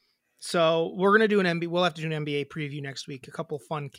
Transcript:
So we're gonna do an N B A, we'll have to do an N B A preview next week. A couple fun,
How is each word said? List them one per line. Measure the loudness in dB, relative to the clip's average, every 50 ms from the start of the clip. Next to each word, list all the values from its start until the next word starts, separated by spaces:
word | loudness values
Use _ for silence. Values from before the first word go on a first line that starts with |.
| _ _ _ _ _ _ _ _
So | -10 -2 2 4 4 4 4 2 0 -2 0
we're | 2 4 4
gonna | 6 6 4 4
do | 4 4
an | 2
N | 2 0 -2
B | -4
A, | -2
we'll | 0 2 2
have | 0 0
to | -2
do | -6
an | -6 -4
N | -4 -4
B | -2 -2
A | -4 -4
preview | -6 -8 -8 -8 -8 -8 -10
next | -10 -10 -12 -12 -12
week. | -12 -12 -14 -14 -14
A |
couple | -10 -10 -8 -8 -8 -10
fun, | -8 -8 -8 -6 -8 -10 -12